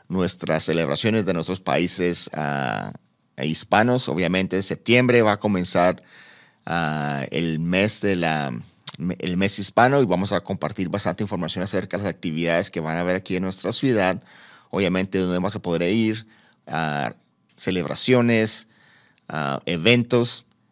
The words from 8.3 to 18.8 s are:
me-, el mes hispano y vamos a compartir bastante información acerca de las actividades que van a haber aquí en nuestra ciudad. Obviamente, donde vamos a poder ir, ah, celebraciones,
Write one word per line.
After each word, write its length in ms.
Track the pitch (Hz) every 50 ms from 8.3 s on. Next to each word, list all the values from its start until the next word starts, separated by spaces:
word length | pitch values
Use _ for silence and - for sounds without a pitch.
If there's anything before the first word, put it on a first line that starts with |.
| 78 76 71 67 60 - - - _ _ - - - -
me-, 200 | 80 90 - -
el 180 | - 90 87 90
mes 200 | 98 98 - -
hispano 440 | 98 - - 110 120 127 139 143
y 40 | 127
vamos 280 | 90 90 90 98 95 101
a 80 | 87
compartir 480 | - - 98 - 76 78 92 - 92 85
bastante 340 | 92 101 - - 90 - 110
información 400 | 95 104 87 85 - - 92 90
acerca 340 | 104 - 95 90 92 - 98
de 60 | 104
las 100 | 104 -
actividades 560 | - - 87 78 80 85 82 82 82 95 -
que 100 | - 85
van 180 | 78 80 80 85
a 20 |
haber 160 | 87 90 90
aquí 200 | 95 - - 95
en 80 | 90 95
nuestra 300 | 95 95 - - 95 117
ciudad. 480 | - - 131 120 104 92 92 90 - - - - - - - - - _ _
Obviamente, 480 | - 95 101 87 90 92 95 95 95 95
donde 180 | 92 90 90
vamos 200 | 90 90 101 -
a 60 | 87
poder 300 | - 90 85 82 85 87
ir, 360 | 107 113 110 110 110 110 113 _ _ _ _ _ _ _ - -
ah, 480 | 76 80 80 76 73 71 67 57 - _ _ _ _ _ _ _ _
celebraciones, 1120 | - - 95 92 90 78 - - - - 127 127 123 120 120 117 110 110 110 - - - _ _ _